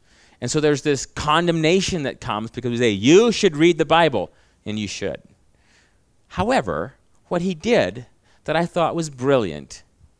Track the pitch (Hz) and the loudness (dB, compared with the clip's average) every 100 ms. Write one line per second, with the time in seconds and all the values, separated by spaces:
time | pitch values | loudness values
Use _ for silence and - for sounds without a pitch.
0 | _ _ _ - 120 156 147 139 151 135 | _ _ _ -10 -4 0 2 2 0 -2
1 | - - 151 156 175 165 156 190 - 175 | -6 -6 0 0 2 0 2 2 0 -4
2 | 131 - 120 107 113 - 123 117 120 98 | -6 -6 -6 -6 -6 -8 -4 0 0 2
3 | 120 180 240 - 196 147 170 160 151 160 | 6 6 6 2 0 4 2 2 2 4
4 | 160 113 82 _ _ _ 107 107 101 - | 4 0 -6 _ _ _ -10 -6 -8 -6
5 | 95 - _ _ _ _ _ _ _ _ | -8 -8 _ _ _ _ _ _ _ _
6 | _ _ _ - 208 254 101 73 107 - | _ _ _ -6 -2 -2 -2 -4 -6 -12
7 | _ _ - 175 185 160 214 214 92 120 | _ _ -8 -4 -4 -4 0 0 0 -4
8 | 123 _ _ _ - 156 170 175 156 156 | -16 _ _ _ -4 -2 -2 -2 -2 -2
9 | 156 131 131 131 98 73 65 - _ _ | -6 -4 2 2 0 -6 -14 -20 _ _
10 | _ | _